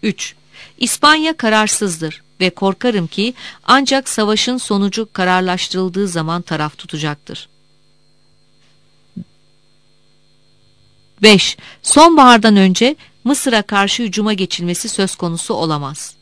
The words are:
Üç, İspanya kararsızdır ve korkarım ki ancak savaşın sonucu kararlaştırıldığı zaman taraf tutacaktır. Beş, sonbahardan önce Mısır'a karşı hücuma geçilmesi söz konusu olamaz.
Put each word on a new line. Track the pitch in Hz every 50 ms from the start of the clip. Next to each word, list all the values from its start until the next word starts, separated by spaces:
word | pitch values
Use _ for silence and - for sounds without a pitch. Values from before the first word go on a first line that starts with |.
Üç, | - 220 190 - - - - _ _ _ _ - - - _ _
İspanya | 233 240 - - - 294 311 311 311 320 320
kararsızdır | _ - 220 214 214 214 208 - - 214 196 165 160 160 156 156 - _ _ _ _
ve | 185 185
korkarım | 175 - 196 196 185 _ - 247 220 202 170
ki | 160 - - 202 240 254 - - - - - _
ancak | - 247 269 277 247 269 269 269 -
savaşın | - - 220 208 214 208 - - 247
sonucu | 254 - - 214 196 196 202 185 - 226 208
kararlaştırıldığı | _ - 185 180 180 185 185 185 180 180 - - - 185 185 185 175 190 202 190
zaman | 170 170 160 156 170 175
taraf | 175 - 170 151 151 151 - -
tutacaktır. | - - - 151 151 156 147 147 _ - - - - _ _ _ _ _ _ _ _ _ _ _ _ _ _ _ _ _ _ _ _ _ _ _ _ _ _ _ _ _ _ _ _ _ _ - - _ _ _ _ _ _ _ _ _ _ _ _ _ _ _ _ _ _ _ _ _ _ _ _ _ _ _ _ _ _ _ _ _ _ _ _ _ _ _
Beş, | 208 220 208 185 - - - - - - - _
sonbahardan | _ - - 277 311 349 330 302 269 247 240 226 208 226 208
önce | 202 190 190 185 - 226 254 302 _ - _ _ _ _
Mısır'a | 233 285 - - 269 233 214
karşı | 208 - 214 202 196 196 190 -
hücuma | 240 214 180 214 208 214
geçilmesi | 214 185 190 175 - - 170 175 175 - - 226
söz | - - 196 185 -
konusu | - - 170 165 170 - - 226
olamaz. | - 165 160 156 147 147 135 151 - - - - _